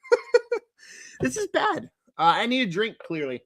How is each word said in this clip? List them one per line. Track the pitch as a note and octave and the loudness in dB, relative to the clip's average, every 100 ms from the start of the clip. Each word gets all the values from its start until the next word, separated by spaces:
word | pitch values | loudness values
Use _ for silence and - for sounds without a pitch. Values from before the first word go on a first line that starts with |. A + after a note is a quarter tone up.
| - | 4
<laughs> | A#4 - A4 - A4+ _ _ - - - - | 2 4 0 2 -8 _ _ -20 -20 -20 -4
This | C4 G#4 | -4 -2
is | G4+ | -2
bad. | D#4+ G#4+ D#4 A3 _ _ - | 0 0 -4 -8 _ _ 0
Uh, | D#3+ | 2
I | E3 A3+ | 2 0
need | B3+ A#3 | 0 0
a | |
drink, | E3+ A3 - | -2 -4 -6
clearly. | - E3 C#3 B2 | -10 -6 -6 -8